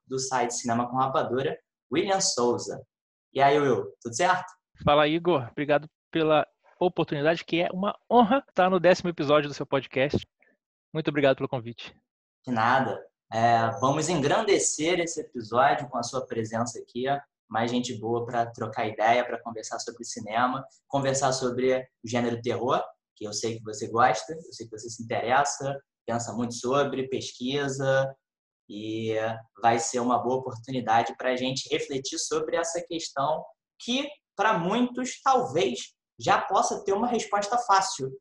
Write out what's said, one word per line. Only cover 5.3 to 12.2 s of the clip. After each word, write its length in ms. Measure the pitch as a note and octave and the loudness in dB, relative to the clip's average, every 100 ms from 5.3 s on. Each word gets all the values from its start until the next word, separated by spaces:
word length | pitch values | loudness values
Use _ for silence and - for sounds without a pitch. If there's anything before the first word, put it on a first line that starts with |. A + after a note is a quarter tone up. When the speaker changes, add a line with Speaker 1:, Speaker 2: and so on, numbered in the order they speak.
| D#3+ A#2+ | 0 0
Speaker 2:
Obrigado 360 | - C#3+ D3 D3+ _ _ | -8 0 0 0 _ _
pela 340 | E3 D#3 D#3 - _ _ _ | 0 4 4 2 _ _ _
oportunidade, 640 | F3+ F3 D#3+ D3+ D3 E3+ | 0 2 -2 2 2 2
que 160 | - E3 | 0 -2
é 80 | F3+ | -2
uma 240 | F#3 G3+ - _ | -2 -4 -6 _
honra 340 | A#3 A3 F#3+ - | 6 6 4 0
estar 200 | - F#3 | 2 4
no 120 | F#3 | 6
décimo 300 | E3+ F#3 F3+ | 6 4 2
episódio 380 | E3+ C#3+ D3+ D3 | -2 4 4 4
do 60 | |
seu 120 | C#3 D3 | -6 -2
podcast. 520 | C#3 C3 - C3+ - - _ _ _ _ _ _ | -2 -2 -2 0 0 -4 _ _ _ _ _ _
Muito 160 | D#3 D#3+ | -6 -2
obrigado 280 | D3 C#3 C3+ | 2 4 4
pelo 120 | C3+ | 0
convite. 460 | C3 A#2 - - - _ _ | -4 -6 -12 -16 -20 _ _